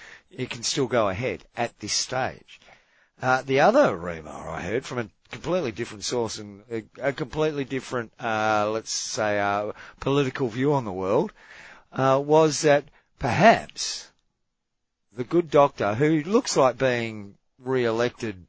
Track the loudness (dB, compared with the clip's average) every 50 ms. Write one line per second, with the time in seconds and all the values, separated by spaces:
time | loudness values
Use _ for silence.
0 | -20 -20 -20 -20 _ _ -10 -10 -10 -8 -8 -8 -6 -4 -2 -2 -2 0 2 2
1 | 2 0 0 -2 -4 -6 -6 -6 -12 _ -6 -6 -6 -6 _ -10 -8 -4 -4 -4
2 | -4 -4 -4 -4 -4 -4 -6 -12 _ _ -20 -20 _ -20 -20 _ _ _ _ _
3 | _ _ _ -4 0 0 0 0 0 0 2 4 6 6 6 6 4 4 2 -2
4 | -6 -8 -8 -8 -12 -14 -14 -12 -10 -10 -8 -6 -6 -4 -4 -4 -4 -4 -6 -6
5 | -8 -8 _ _ _ -18 -16 -10 -6 -4 -4 -2 -2 -4 -6 -6 -10 -10 -10 -10
6 | -8 -4 -2 -2 -2 -4 -6 -10 -12 -14 -16 -18 -14 -8 -8 -8 -8 _ _ -4
7 | -4 -4 -4 -4 -8 -6 -2 -2 -2 0 0 -4 -6 -4 -4 -6 -6 -4 -6 -6
8 | -6 -6 _ -8 -4 -2 0 0 2 2 2 2 2 0 -2 -4 -6 -6 -8 -8
9 | -6 -6 -4 -2 0 0 2 2 0 0 0 -2 -4 -6 -8 -12 -16 -20 -16 -6
10 | -2 0 2 2 0 0 -2 -4 -4 -4 -2 0 0 2 2 0 -2 -4 -6 -4
11 | -2 2 2 2 2 0 _ _ -20 -20 -20 -20 -20 -20 -20 -20 _ _ -4 0
12 | 2 4 2 2 4 4 6 6 6 6 2 2 4 4 4 4 2 -4 _ _
13 | _ _ _ -6 -4 -2 2 6 6 6 6 6 0 -10 -10 -10 -8 -8 -8 -10
14 | -14 -18 _ _ _ _ _ _ _ _ _ _ _ _ _ _ _ _ _ _
15 | _ _ -10 -10 -6 0 0 0 0 4 6 6 6 6 4 -2 -2 0 2 2
16 | 2 2 2 0 0 2 0 0 0 2 2 4 4 4 4 2 0 2 2 0
17 | -2 -4 -8 -10 -14 -16 -18 _ _ _ _ _ -6 -2 -2 0 0 0 2 2
18 | 0 -2 -2 -4 -8 -8 -8 -8 -16